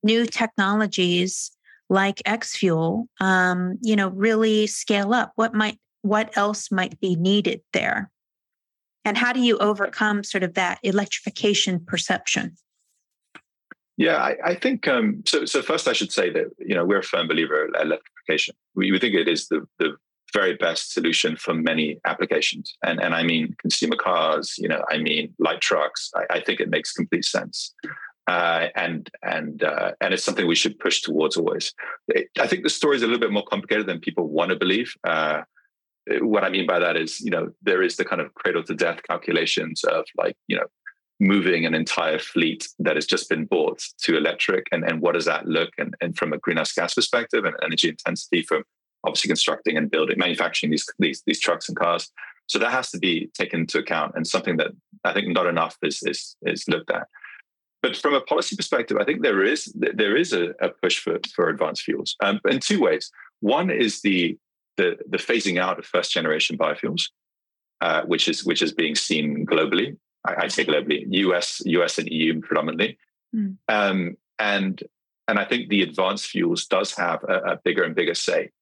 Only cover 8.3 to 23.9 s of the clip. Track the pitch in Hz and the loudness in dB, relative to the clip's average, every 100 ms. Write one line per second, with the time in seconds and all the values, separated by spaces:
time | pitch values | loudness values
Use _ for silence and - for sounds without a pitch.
8.3 | _ _ _ _ _ _ _ 214 208 247 | _ _ _ _ _ _ _ -2 0 0
9.3 | 247 247 220 208 202 196 - 214 208 202 | 2 4 4 2 2 -2 0 0 0 -2
10.3 | 196 185 175 180 190 196 196 202 - - | -2 -2 0 -2 0 0 0 0 -4 -8
11.3 | - 208 202 - 180 170 180 - 185 - | -2 2 2 2 0 -2 -4 0 0 0
12.3 | - 175 170 _ _ _ _ _ _ _ | -2 -4 -10 _ _ _ _ _ _ _
13.3 | - _ _ _ - _ - 165 156 135 | -20 _ _ _ -20 _ 0 2 4 0
14.3 | - 165 180 247 262 - 127 110 101 - | 0 -2 0 0 0 0 2 2 0 0
15.3 | 156 - 143 - 160 135 113 104 - 90 | 0 0 -2 0 0 2 0 0 0 0
16.3 | - - - - 92 87 98 92 85 82 | 0 -2 -6 -2 0 4 2 2 -2 2
17.3 | 80 78 76 76 - 78 78 - - - | 0 2 2 0 0 0 0 -4 -18 -2
18.3 | 90 - - _ - 95 95 117 98 80 | 0 0 -6 _ -2 2 2 4 2 4
19.3 | 82 - 78 - _ 80 73 _ _ - | 0 0 -4 -4 _ -2 -2 _ _ -2
20.3 | 104 95 85 85 82 - - 82 - - | 2 2 2 0 -2 -4 -2 0 2 0
21.3 | 80 - 82 80 80 76 76 95 90 92 | -2 -2 0 2 0 -2 -2 -4 -2 0
22.3 | 80 - - - - - 82 85 82 85 | 2 0 -2 -10 -4 -2 0 0 2 2
23.3 | 82 78 - 80 - 80 | 0 -2 -4 -2 0 0